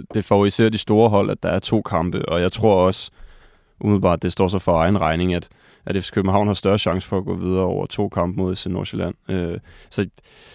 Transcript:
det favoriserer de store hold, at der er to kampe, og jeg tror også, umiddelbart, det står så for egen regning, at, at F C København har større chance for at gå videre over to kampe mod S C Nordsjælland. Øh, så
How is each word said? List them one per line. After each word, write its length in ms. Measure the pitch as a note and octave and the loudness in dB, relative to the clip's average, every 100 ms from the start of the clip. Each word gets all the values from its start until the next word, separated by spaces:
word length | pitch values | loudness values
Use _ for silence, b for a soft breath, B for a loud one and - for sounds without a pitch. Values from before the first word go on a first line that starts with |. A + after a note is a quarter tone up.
| - | -6
det 100 | A2 | -6
favoriserer 440 | - G2+ G2+ - A2+ | 2 4 4 4 2
de 100 | G#2+ | 2
store 300 | - G#2+ A2+ | 2 4 6
hold, 220 | G2+ G#2 | 4 0
at 120 | G2+ | -2
der 60 | F2+ | -2
er 100 | F2+ | -2
to 240 | - A2 | 0 -2
kampe, 460 | - E2 F2 - - | 0 -2 -2 -4 -2
og 120 | F2 | 0
jeg 120 | F2+ | 0
tror 220 | G#2+ A2 F#2+ F#2 | 2 4 4 4
også, 240 | - - b b b b b b b | 0 -10 b b b b b b b
umiddelbart, 420 | G#2 G2+ F#2 E2+ | 0 2 2 2
det 100 | F2+ | -2
står 160 | - F#2 | 0 0
så 100 | F#2+ | 0
for 180 | - E2 | 0 2
egen 220 | E2 G2+ | 2 2
regning, 340 | D#2+ E2 F2+ | 0 0 0
at, 140 | F2 - b b b - | -2 -6 b b b -6
at 180 | F#2+ | -6
F 20 | - | -2
C 40 | |
København 360 | G#2 F#2+ G2+ G#2 | -2 0 2 0
har 80 | |
større 240 | F#2+ G2 G#2 | 0 0 0
chance 300 | F2+ F2+ - | 0 -2 -2
for 100 | G2 | -4
at 60 | |
gå 100 | F#2+ | -4
videre 300 | F2+ F2+ F#2 | -4 -2 0
over 220 | F#2 F#2 F#2+ | 0 -2 -6
to 220 | - G2+ | -4 -4
kampe 320 | - F2 G2 | -2 -2 -2
mod 140 | F#2 F#2+ | -4 -4
S 20 | |
C 80 | F#2+ | -6
Nordsjælland. 480 | F#2 F#2+ G#2 F2 - - | -6 -6 -6 -6 -8 -6
Øh, 300 | F#2+ E2+ F2 b b b | -4 -4 -8 b b b
så 160 | - F#3 - b b b | -6 -6 -8 b b b